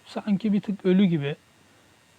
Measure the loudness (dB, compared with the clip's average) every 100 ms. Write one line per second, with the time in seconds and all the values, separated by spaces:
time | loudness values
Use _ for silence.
0 | -16 -10 -4 -2 0 -2 -4 -4 2 4
1 | 4 2 -4 -8 _ _ _ _ _ _
2 | _